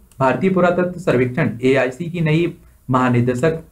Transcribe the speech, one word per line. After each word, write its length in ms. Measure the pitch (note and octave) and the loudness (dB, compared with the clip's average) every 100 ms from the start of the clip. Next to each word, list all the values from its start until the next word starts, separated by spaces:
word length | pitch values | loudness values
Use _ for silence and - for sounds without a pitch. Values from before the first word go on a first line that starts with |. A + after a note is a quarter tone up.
| - - | -14 -2
भारतीय 300 | C3 B2 F#3+ | 0 0 0
पुरातत्व 500 | F3+ F3 F3 F3 - | 2 2 2 -2 -4
सर्वेक्षण, 500 | - B2 B2+ C#3+ C3 G#2+ | -2 0 0 -2 -4 0
एआईसी 420 | B2+ C3+ B2+ B2+ E3+ | 2 2 0 -4 -8
की 160 | F3 | -4
नई 360 | D#3 D#3 E3+ - - _ - | 0 2 0 -4 -18 _ -2
महानिदेशक 760 | B2+ B2+ B2 A#2+ B2 D#3+ D#3+ - | 0 2 2 0 0 0 -2 -6